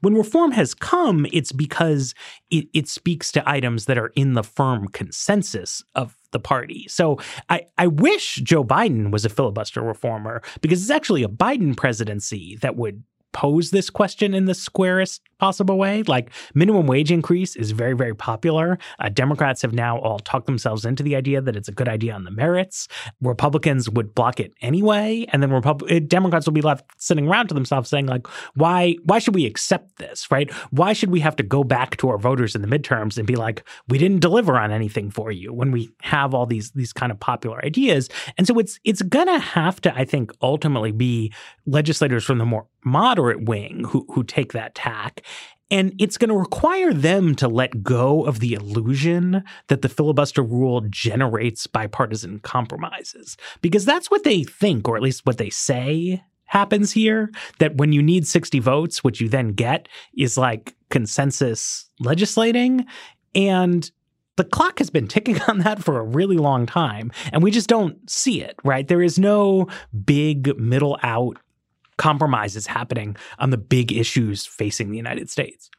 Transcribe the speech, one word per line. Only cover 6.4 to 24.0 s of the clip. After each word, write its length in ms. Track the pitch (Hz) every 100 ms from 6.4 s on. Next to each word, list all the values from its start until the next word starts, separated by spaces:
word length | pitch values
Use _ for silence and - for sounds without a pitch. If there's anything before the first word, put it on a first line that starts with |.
party. 460 | - 131 - - -
So 300 | - 160 139 - - -
I, 140 | 175 - -
I 80 | 180
wish 500 | 151 285 415 - -
Joe 220 | 123 160
Biden 480 | 117 147 226 113 104
was 120 | 104
a 40 | 107
filibuster 540 | - 123 107 104 120
reformer, 600 | 113 104 120 110 107 117 - -
because 200 | 156 175
it's 80 | 214
actually 320 | 302 - 165
a 60 | 107
Biden 480 | 113 208 277 156 120
presidency 800 | 131 110 107 104 - 101 85 104
that 180 | 131
would 300 | 120 110 101 - _ _
pose 380 | - 143 160 160
this 200 | 196 -
question 440 | - 196 - 208
in 100 | 190
the 100 | 190
squarest 680 | 180 - - 185 185 190 - _ _
possible 380 | 190 185 190 190
way. 260 | 196 214
Like, 260 | 208 127 120 - -
minimum 320 | 143 190 202 143
wage 240 | 135 151
increase 460 | 170 147 175 185 -
is 160 | 107
very, 220 | 110 123
very 200 | 123 120
popular. 640 | 107 - 110 165 156 170 180 - -
Uh, 80 | 104
Democrats 540 | 101 135 147 143 -
have 100 | 123
now 260 | 117 120 117
all 220 | 110 107
talked 260 | - 131 -
themselves 380 | 120 120 110
into 180 | 113 135
the 140 | 147 139
idea 240 | 131 139
that 160 | 131 104
it's 120 | 104
a 40 |
good 160 | 101 123
idea 240 | 110 113
on 120 | 101
the 60 | 92
merits. 560 | 104 156 180 185 - - - - -
Republicans 720 | 123 117 147 139 156 135 113
would 240 | 113